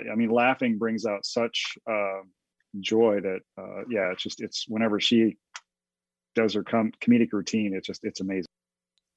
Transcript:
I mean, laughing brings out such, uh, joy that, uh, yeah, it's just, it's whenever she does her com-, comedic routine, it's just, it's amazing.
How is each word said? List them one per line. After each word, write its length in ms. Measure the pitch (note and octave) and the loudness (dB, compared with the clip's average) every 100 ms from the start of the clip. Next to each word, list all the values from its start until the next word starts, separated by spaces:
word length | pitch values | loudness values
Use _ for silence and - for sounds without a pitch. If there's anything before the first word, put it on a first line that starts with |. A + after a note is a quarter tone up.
| A2+ | -2
I 40 | A2 | -2
mean, 160 | A#2 | 2
laughing 460 | A#2+ B2 C3 B2 G#2+ | 4 4 2 0 0
brings 280 | A2+ A2 G#2+ | 0 -2 -2
out 200 | G2+ - | -4 -4
such, 520 | A#2+ A#2 - - - - | -2 -2 -2 -6 -8 -4
uh, 340 | G#2+ G2 F#2+ F#2+ _ _ _ _ G2+ | -2 -2 -4 -10 _ _ _ _ -10
joy 400 | F#2 A2 A2+ G2+ | 0 4 6 4
that, 180 | F#2+ F#2+ - - | 0 -4 -8 -16
uh, 260 | F#2+ G2 A2 | -14 -12 -4
yeah, 220 | A2 F#2 | -2 -2
it's 120 | F#2 | -4
just, 180 | G#2+ - | -8 -8
it's 240 | A2 - - | -10 -8 -6
whenever 320 | A2 A2+ G#2 | 0 0 2
she 380 | - A#2 A2 - _ - - _ _ _ _ _ _ - | 4 6 4 2 _ -20 -20 _ _ _ _ _ _ 0
does 200 | A2 G2+ | 0 0
her 80 | |
com-, 280 | G2+ A#2 A2 - | 0 0 0 0
comedic 320 | - A#2+ A#2 | 4 4 4
routine, 420 | G#2 F#2+ A2+ G#2 | 0 -2 -2 -2
it's 140 | F#2+ - | -4 -8
just, 160 | F#2+ | -8
it's 160 | A2 - | -8 -6
amazing. 280 | F#2+ F#2+ E2 _ _ _ _ _ _ | -4 -4 -6 _ _ _ _ _ _